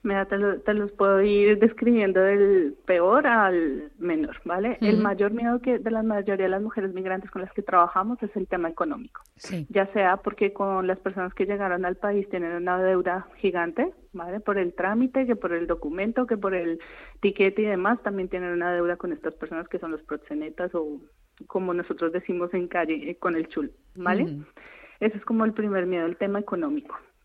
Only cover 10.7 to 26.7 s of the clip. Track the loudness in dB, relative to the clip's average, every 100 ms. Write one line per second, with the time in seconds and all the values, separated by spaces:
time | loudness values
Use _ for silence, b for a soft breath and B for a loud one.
10.7 | 0 -2 -2 -4 -6 -8 -2 -2 0 -2
11.7 | -2 -2 -2 -2 -2 -2 -4 -4 -4 -2
12.7 | 2 2 2 2 -4 -6 -2 -2 0 -2
13.7 | 0 -2 -4 -16 -12 -8 -6 -2 0 -2
14.7 | -2 0 2 2 0 0 -2 -2 -2 -2
15.7 | -4 -4 -4 -2 -2 -2 0 0 -2 -2
16.7 | -6 B B B B -2 2 2 2 0
17.7 | 0 0 0 -2 -4 -6 -6 -4 -2 -2
18.7 | 0 0 -2 -6 -6 -8 -8 -10 -10 -8
19.7 | -8 -8 -10 -8 -12 -8 -8 -8 -8 -6
20.7 | -4 -6 -8 -16 _ _ _ -8 -4 -2
21.7 | -4 -4 -4 -2 -2 -4 -4 -2 -4 -2
22.7 | -2 -2 -2 -6 -6 -2 -2 -4 -6 -6
23.7 | -10 _ -6 0 0 0 -6 -14 B B
24.7 | B B B -2 -2 -2 0 0 0 -2
25.7 | 0 0 -2 -2 -2 -2 -2 -4 -4 -2